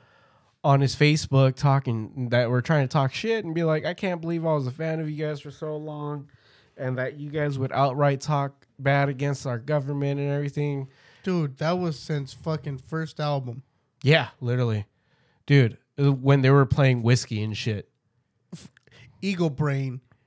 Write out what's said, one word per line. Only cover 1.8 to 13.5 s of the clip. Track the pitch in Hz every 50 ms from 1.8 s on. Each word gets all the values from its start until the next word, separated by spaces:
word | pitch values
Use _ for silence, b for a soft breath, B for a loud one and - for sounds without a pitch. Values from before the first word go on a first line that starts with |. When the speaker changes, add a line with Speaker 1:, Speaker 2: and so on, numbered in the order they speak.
| 131 135 117 113 110 - - 139 127 120
Speaker 1:
that | 120 120 123 117
we're | 123 127
trying | 120 - 165 151 135 127
to | -
talk | 156 135 135 -
shit | - - 226 226 220 202
and | 170 160
be | 170 170
like, | 160 156 156 151
"I | 156 180
can't | - - 190 180 170
believe | 160 170 170 170 160
I | 160 156
was | 147 135
a | 127 127
fan | 160 160 160 160 160
of | 160 151
you | 151 147 156
guys | 151 151 139
for | - 147 135
so | - 165 156 151
long | 151 151 156 151 147 147 147 147 147 143 151 b b b b b b b b b
and | - 139 127 131 123
that | 127 131 147 147
you | 147 147
guys | 139 156 147 147 139
would | 131 131 131
outright | - - 139 139 127 143 147 143 139 131
talk | - 147 151 143 139 139 - _ _ _ _
bad | - 135 139 139 139 139 139
against | 143 127 139 143 139 - -
our | 139 123 117
government | 117 139 151 147 131 139 147 143 139 143 139 143
and | 143 143
everything." | 143 143 147 143 139 147 147 147 143 139 135 131 b b b b b b b
Speaker 2:
Dude, | 196 185 175 160 139 131 -
that | 156 156 175 180
was | 180 170 151
since | - - - 156 147 139 135 -
fucking | - - 165 156 147 131 143 139 131
first | 135 - 165 160 160 151 - -
album. | 151 147 147 139 131 123